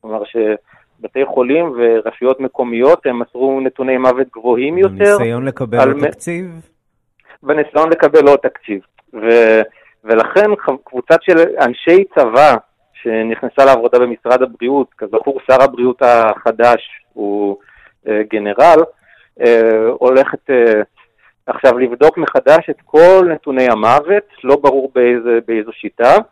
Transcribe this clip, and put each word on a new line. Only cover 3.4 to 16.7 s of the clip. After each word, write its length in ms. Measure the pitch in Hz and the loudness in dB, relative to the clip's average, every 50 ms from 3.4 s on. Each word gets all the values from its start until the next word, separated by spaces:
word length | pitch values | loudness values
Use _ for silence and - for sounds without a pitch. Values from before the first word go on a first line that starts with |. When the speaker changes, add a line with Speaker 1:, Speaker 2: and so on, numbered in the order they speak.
| 127 135 135 135 | -4 -4 -2 -2
Speaker 1:
נתוני 360 | 135 131 131 - 131 131 131 127 | -6 -6 -6 -6 -6 -4 -4 0
מוות 300 | 127 131 123 127 131 127 _ | 0 0 0 0 -4 -8 _
גבוהים 440 | 113 110 123 120 117 131 143 165 180 | -8 -4 -4 -2 -2 -2 -4 -2 -2
יותר. 400 | 190 196 98 95 104 202 202 202 | -2 -2 -2 0 0 0 2 0
Speaker 2:
בניסיון 280 | 123 117 117 120 131 | -2 -4 -6 -6 -8
לקבל 340 | 135 131 - 135 117 104 143 | -8 -8 -8 -10 -6 -2 0
Speaker 1:
על 120 | 135 135 | 0 0
Speaker 2:
עוד 60 | 139 143 | 0 -2
Speaker 1:
מ-, 80 | 147 | -6
Speaker 2:
תקציב? 400 | 147 151 _ - - 170 170 185 180 165 165 160 _ _ _ _ _ _ _ _ _ _ _ _ _ - _ _ | -6 -8 _ -12 -12 -10 -10 -12 -14 -18 -20 -20 _ _ _ _ _ _ _ _ _ _ _ _ _ -20 _ _
Speaker 1:
בניסיון 460 | 135 151 156 147 - _ 147 156 165 | -4 -2 -2 -2 -4 _ -2 0 0
לקבל 380 | 165 165 - 147 143 160 139 143 | 0 0 0 4 4 4 4 6
עוד 120 | 143 135 | 4 2
תקציב. 420 | - 120 - - _ - 107 98 _ _ _ _ _ _ _ | 0 -4 -8 -8 _ -10 -10 -10 _ _ _ _ _ _ _
ו-, 480 | 117 107 113 117 120 117 113 110 110 107 - _ _ _ _ _ _ _ | -8 -2 0 2 4 4 4 2 2 0 -2 _ _ _ _ _ _ _
ולכן 520 | 107 113 113 113 - - 185 208 214 208 202 | -2 0 0 0 0 0 0 0 0 -2 -4
ח-, 100 | - - 135 135 _ | -4 -8 -8 -8 _
קבוצה 320 | - - 127 - _ 165 165 | -14 -12 -12 -2 _ 0 0
של 160 | - - 180 165 165 180 - - | 2 0 2 2 2 0 0 -2
אנשי 420 | 143 120 123 - - - 170 185 196 190 - | -2 -2 -2 -4 -2 2 2 2 2 0 0
צבא 400 | 165 143 113 110 127 147 151 127 110 _ _ _ _ _ _ _ | 0 0 2 2 4 4 4 4 0 _ _ _ _ _ _ _
שנכנסה 720 | - - 120 113 110 110 113 113 - - 123 _ - 135 | -12 -8 -6 -4 -4 -4 -6 -6 -8 -10 -10 _ 2 4
לעבודה 340 | 135 135 120 113 120 123 123 | 4 4 2 0 0 0 2
במשרד 420 | 123 123 117 - _ 117 123 127 | 0 0 -4 -8 _ -2 0 0
הבריאות, 460 | 127 131 113 - 117 123 139 143 131 _ _ _ | 0 -4 -6 -8 -6 -4 -2 -2 -4 _ _ _
כזכור, 420 | 113 101 104 113 - 143 139 131 - - | -14 -6 -6 -6 -4 -4 -8 -8 0 2
שר 160 | 131 131 131 | 2 4 4
הבריאות 380 | 135 127 120 123 127 123 _ | 2 0 -2 -2 -2 -2 _
החדש 800 | 135 123 120 117 113 107 104 - - 120 113 110 117 120 | 2 2 4 4 2 0 -2 -2 -4 -6 -2 0 2 2